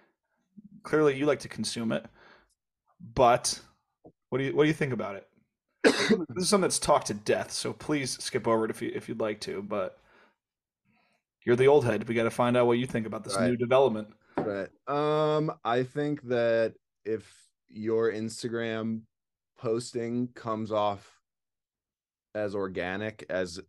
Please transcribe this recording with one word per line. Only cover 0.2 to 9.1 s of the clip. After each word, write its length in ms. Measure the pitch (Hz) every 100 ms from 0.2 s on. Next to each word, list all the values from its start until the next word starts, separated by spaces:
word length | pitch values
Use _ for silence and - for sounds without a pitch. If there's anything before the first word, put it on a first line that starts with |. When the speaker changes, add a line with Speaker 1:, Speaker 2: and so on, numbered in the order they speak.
| _ _ _ - - -
Speaker 1:
Clearly, 340 | - 151 151 135
you 100 | 147
like 120 | 135
to 80 | -
consume 440 | - 110 - 113
it, 120 | - - _ - - _ _ _ _ _ _ 117
but 440 | 117 123 123 - - - _ _ _ - _ _
what 80 | 127
do 60 |
you, 100 | 135 135
what 80 |
do 40 | 151
you 60 |
think 180 | 156 147
about 220 | 117 101 98
it? 120 | - _ _ _ _ _
<coughs> 420 | - - - 220 160
This 100 | 127
is 40 | 180
something 140 | 202
that's 180 | 170 -
talked 260 | - 139 -
to 80 |
death, 380 | 104 - 110 98
so 200 | - 123
please 500 | 110 - 151 131 -
skip 260 | - 123 113
over 160 | 113
it 60 | 110
if 100 | -
you, 80 | 120
if 160 | -
you'd 120 | -